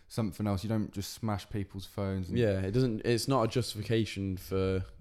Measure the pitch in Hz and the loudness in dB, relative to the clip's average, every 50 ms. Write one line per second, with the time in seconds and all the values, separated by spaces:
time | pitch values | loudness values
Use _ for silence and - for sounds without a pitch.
0 | - - - - 110 101 82 - 107 104 101 92 113 107 110 110 104 - - 101 | -20 -8 -4 -2 -2 -2 -2 -2 0 0 0 0 0 0 0 0 -2 -2 -4 -6
1 | 95 - - - - 110 104 98 - - - 107 95 - - 98 92 - - 107 | -8 -8 -8 -6 -4 -2 -2 -4 -4 -6 -6 -6 -6 -6 -8 -10 -12 -8 -6 -4
2 | 98 98 95 95 92 87 104 120 117 104 98 95 95 95 104 127 131 123 110 107 | -2 -2 -2 -2 -2 0 2 2 4 4 4 2 0 2 2 2 2 2 2 0
3 | - 113 120 110 - 139 139 127 113 117 - 127 110 - - 104 107 - 113 113 | 2 2 2 2 2 2 4 4 4 4 2 0 0 0 -4 -6 -2 0 2 2
4 | 110 - - 98 98 98 92 92 - - 95 95 95 95 95 95 92 - - - | 2 0 -2 -2 -2 -2 -2 -4 -4 -2 0 0 2 2 2 0 -2 -4 -8 -12